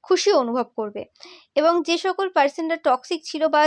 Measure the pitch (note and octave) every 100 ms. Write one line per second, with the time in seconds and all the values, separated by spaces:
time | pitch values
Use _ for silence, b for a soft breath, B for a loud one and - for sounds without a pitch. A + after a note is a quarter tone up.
0 | - F#4 G4+ F4 A#3+ B3 A#3+ - G#3+ G#3
1 | - _ B B B - D#4 F4 D#4+ E4+
2 | F#4 F4+ F#4+ E4+ C#4+ C#4+ D#4+ E4 D#4 B3
3 | - E4+ - D#4 D#4 D4